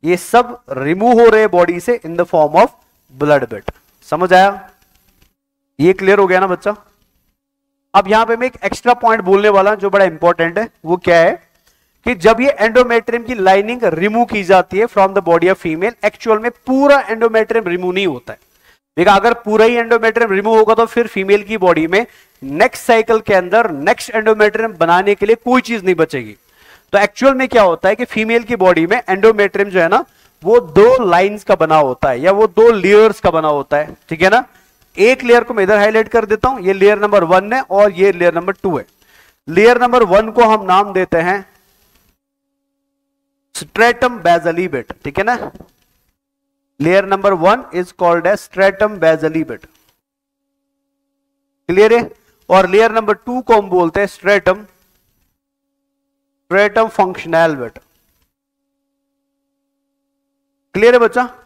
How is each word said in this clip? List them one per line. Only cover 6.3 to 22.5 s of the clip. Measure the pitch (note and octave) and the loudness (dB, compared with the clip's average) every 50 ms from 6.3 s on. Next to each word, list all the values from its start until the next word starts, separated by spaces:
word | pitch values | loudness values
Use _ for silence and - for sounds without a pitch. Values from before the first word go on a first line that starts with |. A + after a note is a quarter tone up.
| F#3 F#3 | 2 0
ना | F#3+ | 0
बच्चा? | F#3+ F3+ E3+ - G3 G#3 - _ _ _ _ _ _ _ _ _ _ _ _ _ _ _ _ _ _ _ _ _ _ - | -2 -4 -4 -4 -6 -8 -8 _ _ _ _ _ _ _ _ _ _ _ _ _ _ _ _ _ _ _ _ _ _ 0
अब | F#3+ G3 F#3+ | 0 0 2
यहां | G#3+ A3 A3+ | 0 0 0
पे | A3+ A#3 | 0 -2
मैं | A3+ B3 | -4 -4
एक | B3+ B3 - - | -8 -8 -6 -8
extra | G3 - - _ A#3+ B3 | -8 -8 -4 _ -2 -2
point | A#3+ - A3+ A3 A3 F#3+ | 0 0 -2 -2 0 0
बोलने | F3+ G3 G3 G3+ G#3+ | 0 0 2 2 2
वाला | G3+ G3 F#3+ G#3 | 2 4 2 2
हूं | G#3+ G3+ | 0 -2
जो | G3 G3 | -4 -2
बड़ा | G3 G3+ G3 | 2 2 0
important | F3+ D#3+ D3+ E3 F3 E3 - E3 E3 E3+ F#3+ | 0 0 0 0 0 0 0 -2 -4 -2 -6
है, | A3+ A3+ _ _ _ | -8 -8 _ _ _
वो | D#3+ F3 | -6 -6
क्या | F3+ - F#3 E3+ E3+ | -4 0 2 2 4
है | E3 F3+ C4+ F4+ _ _ _ _ _ _ _ _ _ _ _ _ _ | 4 2 0 -4 _ _ _ _ _ _ _ _ _ _ _ _ _
कि | A3+ B3 | -8 -8
जब | F#3 E3 A3 A3+ A3+ | 0 2 2 2 2
ये | B3+ C#4 - - | 0 -2 0 0
endometrium | G3+ A3+ A3 B3 B3 A#3+ A#3 A3+ A3+ - A#3 A#3+ A#3 | -2 0 2 2 2 2 0 -2 -2 -4 -8 -8 -6
की | A3+ B3+ | -8 -8
lining | G3+ F#3+ F#3+ F#3+ G3 G3+ G#3+ A#3+ B3 A#3 F#3+ D#3+ | -2 2 2 2 2 0 -4 -6 -4 -2 -4 -2
remove | D#3 F3+ G#3+ G#3+ A#3 A#3+ | -2 -4 -2 0 -2 -2
की | A3+ - G#3+ F#3+ | -2 -2 -8 0
जाती | E3+ G3 F#3 F3+ _ F#3 F#3+ | 2 2 2 2 _ -2 -4
है | A3 | -4
from | A#3+ - G#3 F#3+ F#3+ F#3+ | -2 0 0 0 2 0
the | G3 F#3 E3+ | -2 0 0
body | E3+ E3 E3+ F#3 | 0 2 2 0
of | F#3+ - | 0 -2
female, | - F3+ D#3 D#3+ F#3 A3+ A#3 _ - | -4 -8 -6 -4 -6 -6 -6 _ -6
actual | G#3+ - - - A3+ A3 G#3+ | -6 -6 -6 -4 -2 -2 -2
में | A3 A#3+ A#3+ _ _ | -2 -6 -10 _ _
पूरा | - C4 C4+ C#4 C#4+ C#4+ C#4 A#3 | -4 -2 0 2 2 2 2 2
endometrium | G3 A3 A3 A3+ A3+ A3 A3 G#3+ - A3+ A3+ F#3+ F3+ | -4 -6 -2 -2 0 0 0 -2 0 -2 -4 -2 -2
remove | E3+ F3+ F3+ F3+ | -6 -4 -4 -4
नहीं | F3+ F#3+ G3 | -4 -2 -4
होता | F3+ C#3 B2 _ - | -4 -6 -8 _ -18
है, | A2 _ _ _ _ _ _ _ _ _ _ _ _ - | -20 _ _ _ _ _ _ _ _ _ _ _ _ 0
देखा, | E3+ G3+ | 2 2
अगर | G3+ G3 F#3+ G#3 - | 2 4 2 0 -2
पूरा | A#3 - G#3 G#3+ G#3+ A3 | -2 -4 -4 0 2 2
ही | A#3 A#3+ | 2 2
endometrium | A#3+ A#3 A3+ A#3 A#3 A3 A3+ G#3+ A#3 A#3 A3 | 0 -2 0 -2 0 0 -2 0 0 -2 -2
remove | F#3+ G3 G3+ A3 A3+ A3 | -2 -2 -2 2 2 2
होगा | A3 G#3 A3 | 4 4 2
तो | A3 A#3 | 0 0
फिर | A3+ - A#3+ A#3 | -2 -2 -4 -4
female | A3 - F#3+ F#3+ F#3+ G3+ G#3 | -4 -4 -8 -2 0 0 0
की | G3+ G3 A3 A3 | 0 -4 -6 -2
body | F#3 F3+ E3+ D#3 D#3+ | 0 0 2 0 -2
में | D#3+ F3+ G3+ A#3+ - _ _ _ _ _ _ | -2 -2 -2 -2 -4 _ _ _ _ _ _
next | - C3+ | -14 -12